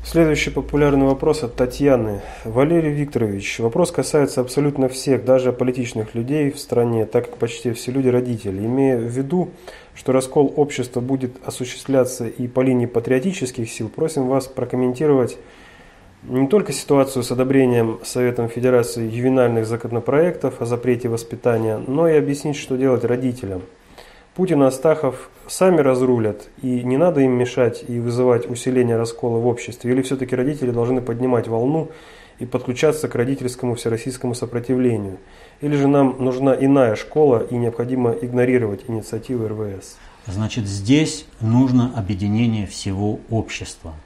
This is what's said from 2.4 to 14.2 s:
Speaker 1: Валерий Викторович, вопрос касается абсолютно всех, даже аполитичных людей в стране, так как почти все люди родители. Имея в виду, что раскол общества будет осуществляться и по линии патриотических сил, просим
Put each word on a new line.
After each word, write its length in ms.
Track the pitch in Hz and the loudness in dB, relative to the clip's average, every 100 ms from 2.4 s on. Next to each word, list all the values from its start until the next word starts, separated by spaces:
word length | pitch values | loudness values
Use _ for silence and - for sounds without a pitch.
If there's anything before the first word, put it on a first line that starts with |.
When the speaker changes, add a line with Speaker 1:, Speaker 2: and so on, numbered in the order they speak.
| 117 | -4
Speaker 1:
Валерий 480 | 113 143 170 160 | 0 2 2 2
Викторович, 680 | 147 143 120 110 98 101 - | -2 -2 0 0 -2 -6 -2
вопрос 320 | 113 113 170 | -2 0 0
касается 480 | - 139 156 135 - | 0 0 2 2 0
абсолютно 480 | 127 143 147 143 131 | -2 0 -2 0 -2
всех, 380 | 127 - 127 107 | -2 0 0 4
даже 240 | 131 127 | 4 4
аполитичных 680 | 120 127 127 120 113 107 117 | 0 -2 0 -4 -4 -6 -6
людей 340 | 120 151 143 | -4 0 -2
в 100 | - | -4
стране, 460 | - 120 120 113 107 | -2 0 2 0 0
так 200 | 123 120 | 0 -2
как 120 | - | -6
почти 360 | 117 - 127 | -6 -4 -6
все 180 | 113 - | -4 -4
люди 160 | 127 131 | 0 2
родители. 580 | 123 123 113 101 95 107 | 2 0 -4 -6 -4 -2
Имея 300 | 127 135 123 | 2 2 2
в 60 | |
виду, 480 | 113 120 139 180 170 - - - - | -2 -4 -2 -2 -2 -8 -20 -20 -20
что 200 | - - | -10 0
раскол 400 | 127 127 - 139 151 | 0 2 2 2 2
общества 460 | 143 - 123 127 | 0 0 -4 -4
будет 440 | 123 135 127 - - | -2 -4 -4 -8 -12
осуществляться 800 | - 123 - - 135 123 - 113 | -8 -10 -10 0 2 2 -2 -8
и 220 | - 123 | -6 -4
по 140 | 127 | 0
линии 240 | 131 123 120 | 2 2 2
патриотических 840 | 117 117 127 185 185 131 - 113 | -2 2 0 0 -4 -6 -6 -8
сил, 200 | - 110 | -8 -10
просим 380 | - 156 139 | -4 -4 -2